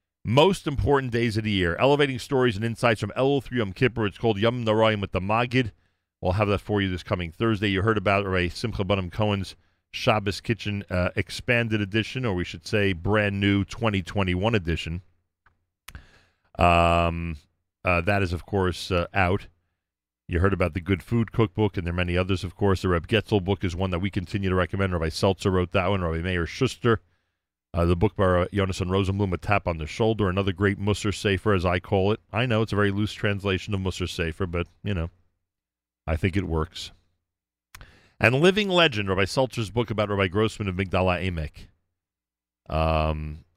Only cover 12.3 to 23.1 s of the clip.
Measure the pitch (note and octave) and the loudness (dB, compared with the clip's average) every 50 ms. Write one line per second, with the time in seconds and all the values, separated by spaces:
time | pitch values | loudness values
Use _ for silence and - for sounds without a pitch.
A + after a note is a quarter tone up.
12.3 | F#2+ F2+ F2 - - F#2+ - - - G#2+ G2+ G2 F#2+ E2 E2+ F#2+ G#2 G#2+ G#2 G2+ | -2 -2 -4 -6 -8 -14 -8 -2 0 2 2 2 0 -2 0 0 2 2 2 2
13.3 | G2 G2 G2+ G2+ G2+ G2+ G2 - - - A#2+ A2 G#2 G2 F2 - - G#2 F#2+ F#2 | 0 2 2 4 4 4 2 -2 -4 -4 -2 0 0 0 -2 -2 -2 -2 0 0
14.3 | F2+ F2+ F#2+ A2+ A#2+ G#2 E2 E2+ E2 - - D2+ E2 F#2 - _ _ _ _ _ | 0 0 0 0 -2 -2 -2 -4 -4 -4 -4 -6 -8 -10 -10 _ _ _ _ _
15.3 | _ _ _ _ _ _ _ _ _ _ _ - - - - - _ _ _ _ | _ _ _ _ _ _ _ _ _ _ _ -20 -20 -20 -20 -20 _ _ _ _
16.3 | _ _ _ _ - - - F2 E2+ E2+ E2+ E2+ E2+ E2+ E2+ E2+ E2+ E2 E2+ E2+ | _ _ _ _ -2 2 4 4 6 6 6 4 4 4 2 2 0 -2 -4 -6
17.3 | E2 D#2 _ _ _ _ _ _ _ _ - F#2+ F2+ E2+ E2+ G2+ G2+ G2+ G2 F2 | -8 -10 _ _ _ _ _ _ _ _ -2 0 0 2 2 0 0 0 0 -2
18.3 | F2 E2 - - - G2 F#2 F2+ E2+ - - - F#2+ F2 F2 - - G2 F#2 F2 | -4 -6 -6 -2 0 0 0 0 -2 -4 -4 -2 -2 -2 -2 -2 0 0 0 2
19.3 | F#2+ G2+ - - _ _ _ _ _ _ _ _ _ _ _ _ _ _ _ - | 0 -2 -4 -8 _ _ _ _ _ _ _ _ _ _ _ _ _ _ _ -4
20.3 | - E2 F2 G2 G2 F2 F#2 F2 D#2 F#2+ D#2+ F2 G2 E2+ - - A#2 A#2 A2+ - | 0 2 2 2 2 2 0 -2 -2 -4 -2 -2 -2 -2 -2 -2 -2 -2 -2 0
21.3 | - - A2+ G2+ - - G#2+ G2+ - G2+ E2+ F2 E2+ F2+ F2+ F2 F2 F2 F#2 F#2 | 0 0 0 0 0 0 -2 0 0 -2 -4 -4 -2 -2 -2 0 0 0 0 0
22.3 | G2 F2 - F2+ - - G2+ G2 F#2+ E2+ - F#2+ F2+ E2+ D#2 - | -2 -4 -4 -6 -6 0 2 2 2 2 2 0 0 0 0 0